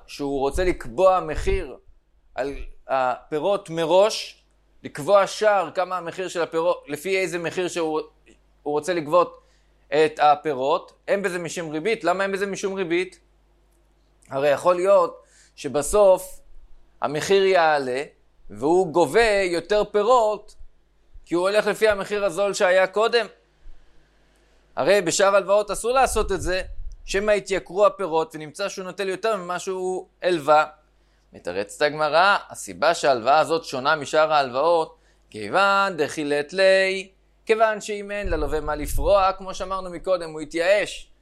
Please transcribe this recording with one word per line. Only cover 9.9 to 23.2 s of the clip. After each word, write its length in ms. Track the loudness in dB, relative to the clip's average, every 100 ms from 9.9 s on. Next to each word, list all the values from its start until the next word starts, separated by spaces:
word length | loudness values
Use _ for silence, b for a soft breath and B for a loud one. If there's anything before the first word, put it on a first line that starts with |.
| 2 2 4
הפירות, 720 | 2 2 0 -2 0 -2 -4 _ -4
אין 140 | -2
בזה 180 | -2 -4
משום 300 | -6 -8 -8
ריבית. 340 | -4 -4 -2
למה 200 | 0 0
אין 80 | -2
בזה 140 | -4 -4
משום 280 | -6 -6
ריבית? 460 | -4 -2 -2 -4 -10 _ _ _ _ _ _ _ _ _ _ -10
הרי 200 | -2 0
יכול 260 | 2 2 2
להיות 500 | 4 4 4 -4 b b b -12
שבסוף 840 | -6 -4 0 6 6 6 0 -18 -20 -20 -20 -20 -20 -8
המחיר 440 | -4 -2 2 4 4
יעלה, 580 | 4 4 2 0 -6 -8 _ _ _ -18
והוא 440 | -4 0 2 2
גובה 480 | 2 2 4 4 2
יותר 400 | 0 -2 0 0 0
פירות, 640 | 0 4 4 2 -2 -10 -20 -20 _ _ _ _ -20 -4
כי 100 | 0
הוא 140 | 2
הולך 180 | 2 0
לפי 200 | 2 2
המחיר 380 | 2 -2 -2 -2
הזול 280 | 0 -2
שהיה 340 | 2 4 4 2
קודם. 380 | 2 2 0